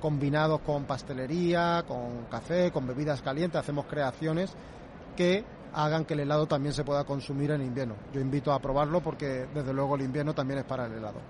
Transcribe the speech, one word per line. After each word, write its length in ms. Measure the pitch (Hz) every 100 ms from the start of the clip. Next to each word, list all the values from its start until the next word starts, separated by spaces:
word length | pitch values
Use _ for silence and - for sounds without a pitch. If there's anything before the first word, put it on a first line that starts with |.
combinados 600 | 156 147 139 151 156 156
con 220 | - 147 139
pastelería, 1000 | 151 - 131 131 170 175 170 170 170 165
con 380 | 123 120 120 117
café, 460 | 117 - 175 180
con 140 | 165 127
bebidas 340 | 127 151 139
calientes. 380 | 139 139 175 156
Hacemos 260 | 131 143 -
creaciones 680 | 151 135 - 156 160 190 - - - - - - -
que 300 | 175 196 233 - -
hagan 320 | 156 151 160
que 120 | 151 151
el 60 |
helado 260 | 143 151 156
también 260 | 147 143
se 100 | 143
pueda 200 | 139 143 143
consumir 460 | 139 - 139 143
en 100 | 151
invierno. 340 | 131 123 123 107 -
Yo 80 | 139
invito 320 | 135 139 151
a 80 | 139
probarlo 420 | 135 135 147 170
porque, 460 | 156 135 143 127 131
desde 180 | 147 135
luego, 220 | 135 139 139
el 60 |
invierno 320 | 135 139 147
también 260 | 151 131 139
es 60 | 131
para 220 | 131 117
el 60 |
helado. 280 | 110 107 -